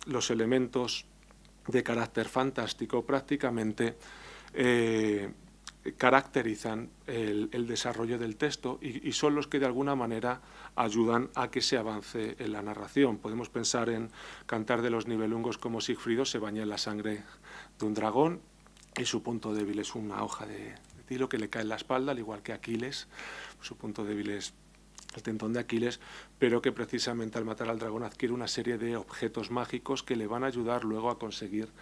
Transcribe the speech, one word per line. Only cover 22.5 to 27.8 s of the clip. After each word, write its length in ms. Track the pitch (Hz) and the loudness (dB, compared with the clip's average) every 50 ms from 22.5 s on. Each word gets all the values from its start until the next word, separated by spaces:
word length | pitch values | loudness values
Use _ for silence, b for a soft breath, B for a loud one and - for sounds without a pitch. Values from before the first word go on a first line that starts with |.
Aquiles. 560 | 107 - - 113 113 113 120 139 143 - - B B B B B B B B B B - | -10 -8 -6 -4 -2 -2 -2 -4 -6 -8 -10 B B B B B B B B B B -14
Su 160 | - - - | -14 -14 -12
punto 260 | - - 110 104 - 104 | -10 -10 -8 -6 -6 -4
débil 280 | 104 104 104 104 104 | -4 -2 -2 -2 -2
es 220 | 104 98 - - - - - - - - - - - - - - - | -4 -4 -6 -10 -12 -14 -20 -20 -20 -20 -20 -20 -20 -18 -16 -14 -14
el 60 | 110 | -8
tendón 320 | - 117 107 107 110 110 117 | -6 -4 -4 -2 -2 0 0
de 60 | 120 | 0
Aquiles, 400 | 117 - 117 113 120 123 120 B B B B B B B B - | 0 0 2 2 2 2 0 B B B B B B B B 4
pero 200 | 135 120 120 117 | 4 6 6 6
que 120 | - 131 | 4 2
precisamente 640 | 104 113 117 - 127 117 - 127 117 117 113 110 110 | 2 2 -4 -2 -2 -2 0 0 -2 -2 -4 -4 -4
al 80 | 117 113 | -4 -2
matar 240 | 110 110 - 120 113 | -2 -4 -2 -2 -2
al 80 | 117 | -2
dragón 240 | 110 | -2